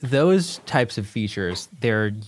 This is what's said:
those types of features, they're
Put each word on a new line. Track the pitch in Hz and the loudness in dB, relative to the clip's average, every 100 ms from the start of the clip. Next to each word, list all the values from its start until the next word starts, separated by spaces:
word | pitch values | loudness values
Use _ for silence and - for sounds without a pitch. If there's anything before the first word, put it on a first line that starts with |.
those | 127 139 165 190 175 - - | -2 2 4 4 0 -8 -2
types | 143 123 - | 0 0 -2
of | 101 | -6
features, | 120 104 - 90 90 - 143 | -4 -4 -4 -4 -6 -10 -4
they're | 120 110 107 104 | 0 2 0 -4